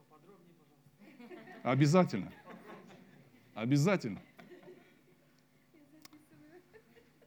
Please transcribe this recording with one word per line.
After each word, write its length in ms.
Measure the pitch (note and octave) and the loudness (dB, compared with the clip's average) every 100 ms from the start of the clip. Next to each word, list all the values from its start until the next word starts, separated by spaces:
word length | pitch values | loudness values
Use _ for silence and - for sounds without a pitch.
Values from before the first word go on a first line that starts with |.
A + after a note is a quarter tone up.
| D3 D3+ D3+ G3 E3+ E3+ _ _ _ _ G3+ - - - - - | _ -20 -20 -20 -20 -20 _ _ _ _ -20 -20 -20 -20 -20 -8
Обязательно. 680 | B2 C3 D3 F3+ F3+ G#2+ F2 - - - - - - - - - - - - - | -2 4 6 6 4 0 -8 -14 -20 -20 -20 -20 -20 -20 -20 -20 -20 -20 -18 -8
Обязательно. 640 | A#2 C#3+ D#3 F3+ B2 F2+ - - - - - - - _ _ _ _ _ _ _ _ D#4 C#4+ D#4 D#4+ D4+ _ D4+ D4+ F4 - - _ - _ _ | 0 2 4 2 -2 -10 -14 -20 -20 -20 -20 -20 -20 _ _ _ _ _ _ _ _ -20 -20 -20 -20 -20 _ -20 -20 -20 -20 -20 _ -20 _ _